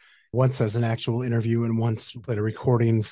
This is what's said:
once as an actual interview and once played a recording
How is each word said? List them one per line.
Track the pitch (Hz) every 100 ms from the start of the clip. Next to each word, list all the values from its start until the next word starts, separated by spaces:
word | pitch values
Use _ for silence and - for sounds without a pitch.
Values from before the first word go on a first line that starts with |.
| _ _ _
once | 117 131 127
as | 113 110
an |
actual | 117 113 - 117
interview | 127 117 113 117
and | 117 113
once | 113 107 -
played | 123 110 107
a |
recording | 107 107 - 120 117 113 104